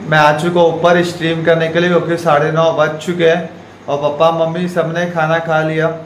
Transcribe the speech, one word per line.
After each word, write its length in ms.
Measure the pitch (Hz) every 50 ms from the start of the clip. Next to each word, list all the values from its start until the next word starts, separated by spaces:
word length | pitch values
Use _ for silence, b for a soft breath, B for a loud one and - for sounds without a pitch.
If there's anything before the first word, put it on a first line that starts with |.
| -
मैं 140 | 156 156 156
आ 200 | 151 151 151 156
चुका 220 | 165 175 175 175
हूँ 120 | 170 165 156
ऊपर 300 | 156 165 170 175 180 175
stream 380 | 170 - - 160 165 165 160 160
करने 220 | 170 165 160 165 160
के 120 | 160 170
लिए, 100 | 170 180
क्योंकि 280 | 175 165 156 160 170 165
साढ़े 340 | - 170 151 147 151 156
नौ 200 | 156 160 165 165 151
बज 240 | 147 151 156 156 -
चुके 280 | - 175 175 175 165
हैं 240 | 160 165 175 175 - - B B B B B - -
और 100 | 139 143
पापा 320 | 147 147 147 143 165 165 165 165
मम्मी 300 | 165 160 165 175 180 175
सबने 360 | 175 175 160 156 160 170 175 175
खाना 280 | 170 170 156 156 160 165
खा 200 | 165 165 160 156 156
लिया। 240 | 156 160 156 156 165 160 - -